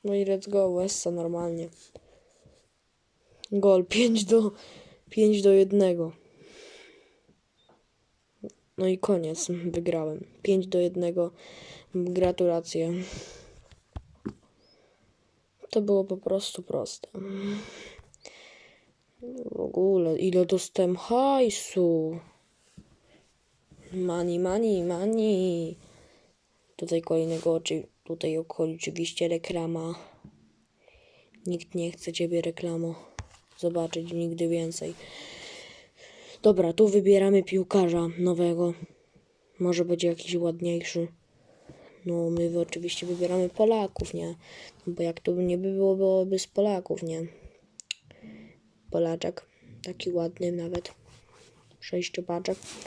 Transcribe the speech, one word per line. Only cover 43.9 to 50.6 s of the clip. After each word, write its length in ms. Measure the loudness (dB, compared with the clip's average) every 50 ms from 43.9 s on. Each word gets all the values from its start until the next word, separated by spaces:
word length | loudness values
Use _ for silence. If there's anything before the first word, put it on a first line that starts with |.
| -4 -6 -8 -6 -6
nie? 220 | -6 -6 -6 -8 -12 -16 -20 -20 -20 -20 -20 _ -10 _
No 60 | -8 -4
bo 100 | -2 -2
jak 160 | -4 -4 -2
to 120 | _ -2
nie 260 | 0 0 0 0 0
by 140 | 0 -2 -2
było, 240 | 0 2 4 4 4
byłoby 440 | 4 4 4 4 4 2 2 -2 -4
z 80 | -4
Polaków, 560 | -4 _ 0 2 2 2 -2 -2 -4 -6 -4 -4
nie? 240 | -6 -6 -6 -6 -8 -10 -20 -20 -20 _ _ _ _ _ -20 _ _ -16 _ _ _ -20 -20 -20 -20 -20 -20 -20 -20 -20 _ _ _ _ _ _ -6
Polaczek, 540 | -2 -2 0 0 -2 -4 -4 -6 -8 -8 -18 _ _ _ _ -20 -20 -16 -14
taki 280 | -14 -12 -8 -6 -4
ładny 400 | -2 -2 -2 -4 -6 -4 -4 -4
nawet. 420 | -4 -4